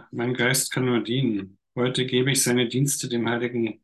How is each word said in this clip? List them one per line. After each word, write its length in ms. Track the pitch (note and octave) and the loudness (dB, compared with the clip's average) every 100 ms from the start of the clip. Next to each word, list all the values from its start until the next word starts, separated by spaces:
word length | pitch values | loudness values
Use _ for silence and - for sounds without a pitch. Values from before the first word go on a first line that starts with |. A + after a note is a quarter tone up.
| - | -6
mein 240 | A#2 A#2+ | -4 -2
Geist 380 | B2 B2 C3+ - | 0 2 2 0
kann 140 | - B2+ | 0 2
nur 160 | A#2+ | 2
dienen. 560 | G#2+ B2+ B2 G2+ F#2+ - _ - | 0 0 0 0 -6 -14 _ -2
Heute 300 | B2 B2 B2+ | -2 0 0
gebe 260 | B2+ C3 | 2 2
ich 100 | C3+ | 2
seine 260 | B2 B2 A#2 | 2 2 2
Dienste 400 | A#2+ C#3+ - C3 | 0 0 0 -4
dem 200 | A#2+ A#2 | -2 0
Heiligen 520 | A#2 B2 A#2+ A2+ - | -2 -2 -2 -4 -4